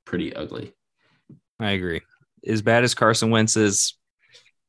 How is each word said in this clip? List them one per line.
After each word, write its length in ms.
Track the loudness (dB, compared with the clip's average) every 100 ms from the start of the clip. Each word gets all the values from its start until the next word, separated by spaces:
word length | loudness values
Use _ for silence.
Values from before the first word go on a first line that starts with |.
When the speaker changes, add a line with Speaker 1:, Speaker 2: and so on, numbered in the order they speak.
Speaker 1:
pretty 300 | -10 -8 -6
ugly. 400 | -8 -12 -12 -14 _ _ _ _ _ _ -20 _ -6
Speaker 2:
I 100 | -4
agree. 300 | -2 -4 -8 -10 _ _ _ -4
As 140 | -2
bad 220 | 2 2
as 120 | 2
Carson 360 | 2 2 2 2
Wentz 260 | 2 2 2
is, 380 | 2 0 -2 -6 _ _ _ _ _ _